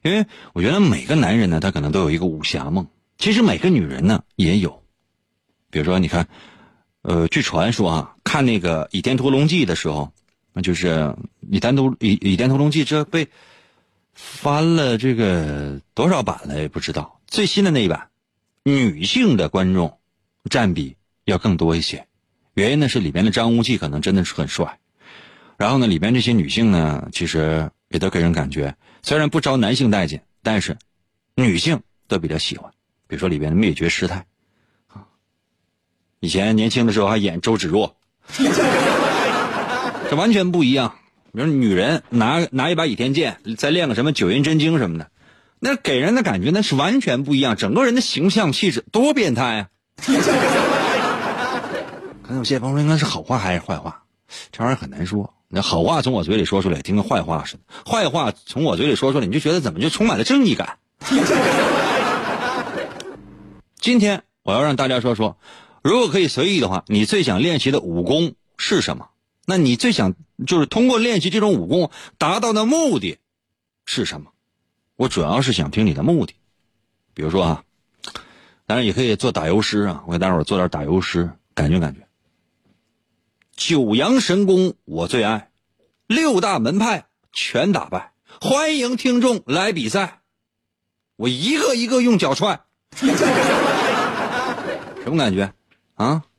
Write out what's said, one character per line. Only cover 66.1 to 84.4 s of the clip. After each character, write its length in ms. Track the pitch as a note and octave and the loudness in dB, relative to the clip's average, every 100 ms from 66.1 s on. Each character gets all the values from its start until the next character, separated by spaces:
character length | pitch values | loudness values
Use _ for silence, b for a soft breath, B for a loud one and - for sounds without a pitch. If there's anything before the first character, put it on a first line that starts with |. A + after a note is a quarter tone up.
| F#3+ | 2
以 80 | D#3+ | 0
随 220 | - F3 | 0 0
意 100 | F#3 | 0
的 100 | G2+ | 0
话， 140 | F#2 - | -4 0
你 180 | G#2 G#2+ | 0 2
最 160 | G#3 | 0
想 200 | C3 F#2 | 0 0
练 180 | D#3+ D#3 | 0 0
习 100 | C3 | 0
的 120 | D3 | 0
武 220 | F2 E2+ | -2 -4
功 300 | F2 D3 E3+ - _ - | 0 0 0 -6 _ -10
是 240 | - E3+ | 0 0
什 160 | G2+ C2+ | 0 -8
么？ 120 | - _ _ _ - | -12 _ _ _ -2
那 120 | F#3+ | 2
你 180 | C#3 B2 | 2 2
最 160 | B3 | 2
想， 240 | - F#2+ - - - C3+ | 2 0 -2 -12 -12 0
就 120 | F3 | 0
是 60 | D3 | 2
通 220 | A3 B3+ | 2 2
过 100 | A#3 | 4
练 220 | A#3 G#3 | 2 0
习 100 | F#3 | 0
这 120 | G#3 | 0
种 100 | G#3 | 2
武 160 | C#3+ E2+ | 0 0
功 240 | E3 D#3+ B B _ | 0 0 B B _
达 220 | D#3 G#3 | -2 0
到 140 | A#3 | 0
的 120 | G#3+ A3 | 0 2
目 320 | D#4+ D#4 D3+ | 2 2 0
的 220 | G2+ - _ _ _ _ _ _ - | -2 -10 _ _ _ _ _ _ -8
是 200 | - G2+ | -4 -4
什 160 | D2+ | -6
么？ 100 | C#2+ _ _ _ _ _ _ - | -18 _ _ _ _ _ _ -4
我 140 | B2+ | -2
主 120 | - | 0
要 200 | D#2 A2+ | 0 0
是 100 | C3 | 0
想 180 | G#2+ D2 | -2 -2
听 160 | G#2 G#2+ | 0 0
你 80 | |
的 80 | D2 | 2
目 240 | C3 E3+ F#2 | 0 0 -2
的。 100 | - _ _ _ _ _ _ _ | -8 _ _ _ _ _ _ _
比 80 | - | -8
如 80 | D#2 | -2
说 140 | F#2 | 0
啊， 200 | E2+ D2+ _ _ _ _ - B B B B B - | 0 -2 _ _ _ _ -18 B B B B B -4
当 120 | A#2 | -2
然 100 | A2+ | 0
也 60 | |
可 100 | G#2+ | 0
以 140 | B2 G2+ | 0 0
做 160 | B2+ | 0
打 140 | F2 D#2+ | -2 0
油 140 | G2+ | 0
诗 200 | G#2 G#2+ | 2 0
啊， 220 | G2+ E2 - | -2 -4 -4
我 60 | |
给 40 | E2+ | -2
大 140 | F#2 | 2
伙 60 | F2 | 0
儿 60 | D2+ | 0
做 120 | G2 | 0
点 120 | F2+ | 0
打 160 | - D2 | -2 0
油 160 | F2+ | 0
诗， 280 | - F2 E2+ - _ | 0 -2 -2 -6 _
感 160 | - D2+ | -2 2
觉 100 | F2 | 2
感 140 | D#2 | 0
觉。 140 | C#2 _ _ _ _ _ _ _ _ _ _ _ _ _ _ _ - | -6 _ _ _ _ _ _ _ _ _ _ _ _ _ _ _ -8
九 400 | - D#3+ A2+ A2+ | 0 2 4 2
阳 260 | E3+ C4 | 4 2
神 240 | - F#3 | 2 2